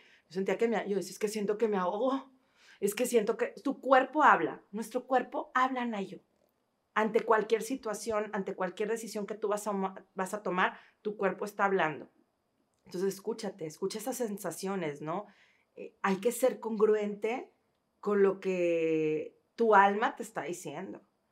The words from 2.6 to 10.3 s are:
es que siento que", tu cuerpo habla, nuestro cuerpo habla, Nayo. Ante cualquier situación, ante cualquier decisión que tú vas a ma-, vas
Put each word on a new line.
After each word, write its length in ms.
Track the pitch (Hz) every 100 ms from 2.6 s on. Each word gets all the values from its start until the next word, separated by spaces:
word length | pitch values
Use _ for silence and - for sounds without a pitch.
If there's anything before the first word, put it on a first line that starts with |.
| - -
es 140 | 202 202
que 100 | 247
siento 300 | 240 208 -
que", 160 | 240 -
tu 160 | 277 269
cuerpo 420 | 254 262 262 311
habla, 380 | 269 196 156 - _
nuestro 340 | 208 226 247 -
cuerpo 460 | 262 254 294 -
habla, 300 | - 262 247 240
Nayo. 340 | 214 190 180 _ _ _ _ _ _ _
Ante 260 | - 220 214
cualquier 400 | - 220 208 220
situación, 680 | 208 262 220 208 233 214 214
ante 200 | 214 196 190
cualquier 340 | 185 180 214
decisión 360 | 226 190 214 202
que 80 | 208
tú 120 | 202
vas 180 | 208 214
a 40 |
ma-, 340 | 196 190 196 -
vas 200 | - 185